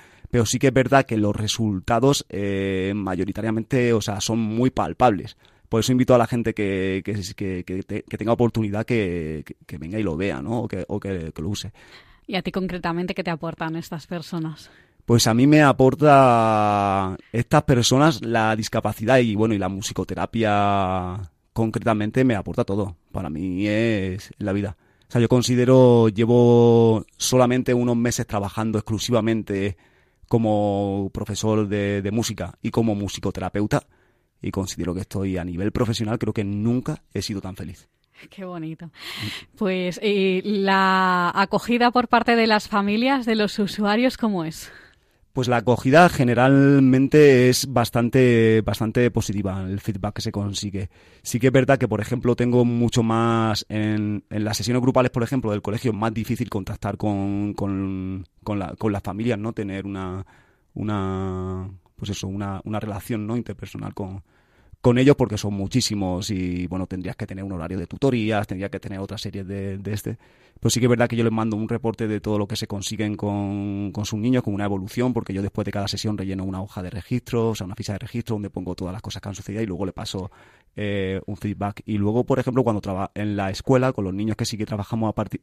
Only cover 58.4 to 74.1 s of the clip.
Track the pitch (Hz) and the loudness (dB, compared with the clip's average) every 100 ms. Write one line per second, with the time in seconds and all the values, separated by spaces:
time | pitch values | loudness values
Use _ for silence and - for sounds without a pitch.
58.4 | - 101 90 - 110 101 101 95 117 104 | -6 -6 -6 -4 -4 -4 -6 -4 -4 -2
59.4 | 110 - 101 98 98 98 92 92 - _ | -6 -6 -6 -6 -8 -8 -8 -8 -12 _
60.4 | _ _ _ - 107 104 95 95 95 92 | _ _ _ -8 -4 -2 -2 -4 -4 -6
61.4 | 92 92 95 95 _ - 101 95 98 98 | -6 -8 -10 -14 _ -14 -10 -8 -6 -6
62.4 | 101 95 110 107 110 98 - 113 104 120 | -6 -8 -8 -8 -6 -10 -6 -6 -4 -6
63.4 | 113 98 98 104 104 98 95 95 - _ | -6 -12 -12 -12 -12 -10 -10 -10 -16 _
64.4 | _ _ _ - 123 120 131 143 123 104 | _ _ _ 0 2 6 6 4 2 -2
65.4 | 104 101 98 127 - 104 92 90 104 95 | -4 -4 -2 -2 -2 -2 -4 -4 -4 -4
66.4 | 90 90 87 92 92 92 87 - 107 95 | -4 -4 -6 -6 -8 -8 -10 -10 -10 -10
67.4 | 98 90 82 92 85 - 139 123 107 107 | -10 -8 -6 -8 -8 -2 0 0 0 -2
68.4 | 104 92 98 95 101 95 98 95 104 101 | -4 -6 -8 -8 -10 -10 -10 -10 -10 -10
69.4 | 92 98 98 95 98 104 110 113 _ _ | -8 -8 -8 -8 -6 -6 -6 -10 _ _
70.4 | _ _ 117 117 123 120 120 117 113 110 | _ _ -2 2 2 2 2 2 0 0
71.4 | 113 104 110 113 117 107 110 104 107 104 | -2 -2 -4 -4 -4 -4 -4 -4 -2 -2
72.4 | 101 104 110 101 98 107 104 104 104 101 | -2 -6 -6 -8 -8 -4 -4 -2 -4 -2
73.4 | 101 101 101 101 101 101 104 | -4 -4 -4 -6 -6 -6 -6